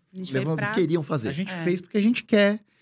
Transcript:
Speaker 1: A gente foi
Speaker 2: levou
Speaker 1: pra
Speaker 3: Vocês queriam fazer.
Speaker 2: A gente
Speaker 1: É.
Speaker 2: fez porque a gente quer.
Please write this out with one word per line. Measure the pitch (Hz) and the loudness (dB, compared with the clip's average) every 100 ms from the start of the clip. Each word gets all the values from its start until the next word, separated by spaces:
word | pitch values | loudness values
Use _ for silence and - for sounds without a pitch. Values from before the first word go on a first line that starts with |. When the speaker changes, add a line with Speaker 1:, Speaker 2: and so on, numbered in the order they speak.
| _ | _
Speaker 1:
A | 190 | -14
gente | 175 | -6
foi | 131 | -4
Speaker 2:
levou | 139 160 | -2 -2
Speaker 1:
pra | - | -2
Speaker 3:
Vocês | 214 | 0
queriam | 165 165 | 2 0
fazer. | 143 147 107 | -2 -4 -4
Speaker 2:
A | |
gente | 139 190 | -6 -6
Speaker 1:
É. | 180 | -4
Speaker 2:
fez | 165 185 | -2 -2
porque | - 214 | -2 0
a | |
gente | 208 240 | 2 2
quer. | - 214 202 214 - _ | 2 4 4 2 -8 _